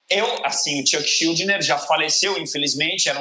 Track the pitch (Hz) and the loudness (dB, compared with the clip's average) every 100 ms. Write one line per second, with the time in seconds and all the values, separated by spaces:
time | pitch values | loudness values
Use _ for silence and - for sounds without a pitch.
0 | _ 190 220 - 143 135 151 143 131 156 | _ 0 0 -2 -2 -2 -2 0 0 0
1 | 147 - 165 165 190 202 - 143 - 156 | 0 2 2 2 0 0 2 0 2 0
2 | 156 - 190 185 160 147 143 131 160 190 | 2 2 0 -2 -4 -4 -2 0 -2 0
3 | 156 139 | 0 -2